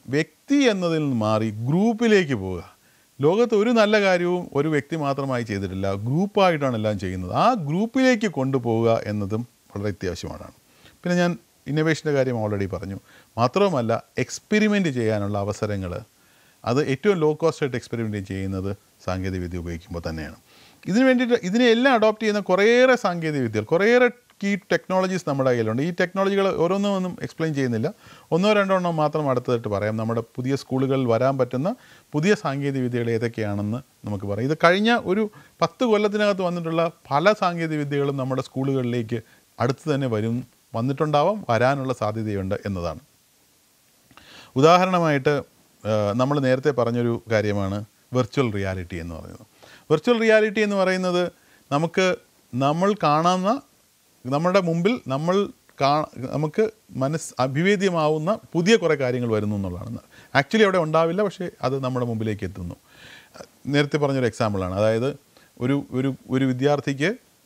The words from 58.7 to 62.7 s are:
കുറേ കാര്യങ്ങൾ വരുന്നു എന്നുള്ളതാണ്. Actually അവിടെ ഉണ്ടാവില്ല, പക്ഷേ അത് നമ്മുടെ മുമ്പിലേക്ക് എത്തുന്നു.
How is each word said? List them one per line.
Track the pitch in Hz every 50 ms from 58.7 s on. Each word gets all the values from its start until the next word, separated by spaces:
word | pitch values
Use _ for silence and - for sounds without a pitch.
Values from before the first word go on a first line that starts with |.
| 226
കുറേ | 220 175 160 156
കാര്യങ്ങൾ | 139 135 123 123 127 123 117
വരുന്നു | 110 107 107 104 107
എന്നുള്ളതാണ്. | 101 98 92 87 90 98 110 117 - - _ - - - - - 135
Actually | 143 - - 220 214
അവിടെ | 196 185 185
ഉണ്ടാവില്ല, | 160 156 156 160 165 165 170 190
പക്ഷേ | 214 196 - - 180 - - -
അത് | - 127 135 139 131
നമ്മുടെ | 127 127 123 123
മുമ്പിലേക്ക് | 120 113 107 110 107 104 101 101
എത്തുന്നു. | 95 98 95 90 87